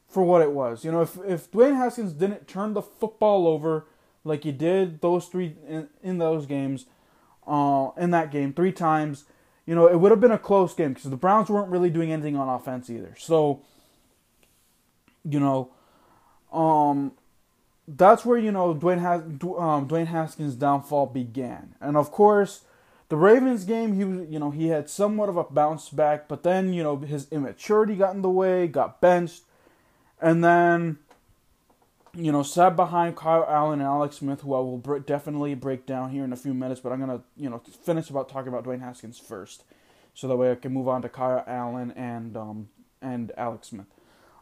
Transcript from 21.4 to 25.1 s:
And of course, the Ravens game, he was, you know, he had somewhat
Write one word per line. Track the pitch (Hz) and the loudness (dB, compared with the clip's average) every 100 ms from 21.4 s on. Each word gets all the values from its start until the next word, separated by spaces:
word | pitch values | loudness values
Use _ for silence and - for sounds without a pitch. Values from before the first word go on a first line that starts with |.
| 123 - - - | -10 -10 -18 -12
And | 139 147 | -2 0
of | 143 | 0
course, | - 208 208 196 - _ _ _ _ - | 4 6 6 2 -4 _ _ _ _ -6
the | 151 | 0
Ravens | 190 247 262 233 180 | 6 6 4 0 -2
game, | 226 226 | -2 -2
he | 190 196 | -2 -2
was, | 185 160 | -6 -8
you | 156 | -6
know, | 147 | -6
he | 147 160 | -2 -2
had | 156 151 | -2 -4
somewhat | - 208 | -2 -2